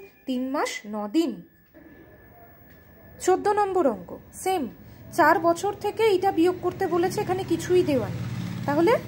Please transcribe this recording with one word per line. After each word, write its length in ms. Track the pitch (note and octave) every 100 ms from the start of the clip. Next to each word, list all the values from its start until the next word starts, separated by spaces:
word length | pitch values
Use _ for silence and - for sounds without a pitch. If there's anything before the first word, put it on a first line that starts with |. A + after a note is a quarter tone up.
| - _ -
তিন 240 | B3 C4
মাস, 200 | C#4+ B4 - G#3
ন 220 | G#3+ G#3
দিন। 340 | D#4 D#4 F#3 - _ _ - - - - - - - - - - - - - - -
চোদ্দ 280 | - F#4 G4+
নম্বর 380 | G#4 G4 F4+ C#4
অঙ্ক, 320 | G3 - - -
same। 360 | - F#4 F#4+ B3 - - - -
চার 260 | - D4+ E4
বছর 340 | E4 E4+ G4
থেকে 300 | G4+ - E4+
এটা 300 | A4 F#4 G4
বিয়োগ 240 | D#4 F4 F4+
করতে 240 | F4+ - F#4
বলেছে, 340 | F4 F#4 G4+
এখানে 240 | F4 F#4
কিছুই 380 | F#4+ D#4+ - F4+
দেওয়া 260 | E4 C4 G3
নেই। 100 | - - - - - -
তাহলে 320 | C#4+ E4+ C#5+